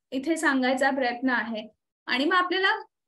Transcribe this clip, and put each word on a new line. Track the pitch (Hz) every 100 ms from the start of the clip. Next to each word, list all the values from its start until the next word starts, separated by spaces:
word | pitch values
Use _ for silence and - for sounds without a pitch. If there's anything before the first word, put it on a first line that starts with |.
| _
इथे | 269 311 320
सांगायचा | 311 269 254 262 277
प्रयत्न | 269 247 240 262
आहे. | 233 220 214 220 _ _ _ -
आणि | 247 302
मग |
आपल्याला | 370 - 370 381 427 - _